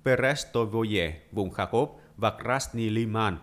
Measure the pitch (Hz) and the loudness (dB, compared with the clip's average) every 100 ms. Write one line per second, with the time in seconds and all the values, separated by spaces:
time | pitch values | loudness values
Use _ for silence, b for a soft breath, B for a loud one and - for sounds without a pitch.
0 | 131 131 131 143 - 120 110 113 110 104 | 2 4 2 0 -2 -2 0 0 0 2
1 | 82 80 - 107 95 - 92 113 147 B | 0 -4 -8 -4 -2 -2 0 2 0 B
2 | B - 107 - 117 135 - 117 110 110 | B -2 -2 -2 -2 -2 -2 -4 0 0
3 | 117 110 107 85 | 0 0 0 -2